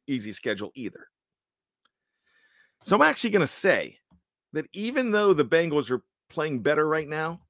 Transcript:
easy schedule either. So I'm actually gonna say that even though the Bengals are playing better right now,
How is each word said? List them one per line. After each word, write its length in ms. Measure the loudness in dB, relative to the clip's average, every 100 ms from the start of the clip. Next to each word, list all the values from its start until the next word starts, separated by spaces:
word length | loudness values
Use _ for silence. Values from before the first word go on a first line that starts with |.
| -6
easy 260 | -8 -6
schedule 400 | -8 -6 -6 -8
either. 340 | -10 -12 -12 -20 _ _ _ _ _ _ _ _ _ _ _ _ _ _ _ _ _
So 120 | 0 4
I'm 60 |
actually 280 | 4 2 0
gonna 160 | 2 0
say 520 | 0 2 2 0 -10 _ _ _ _ _
that 140 | -10 -8
even 380 | -8 -4 -2 0
though 240 | 2 4
the 100 | 4
Bengals 460 | 4 2 2 0 -2
are 120 | -4 -6 _ _
playing 300 | -6 -4 -2
better 280 | 0 2 2
right 200 | 0 -4
now, 320 | -6 -6 -8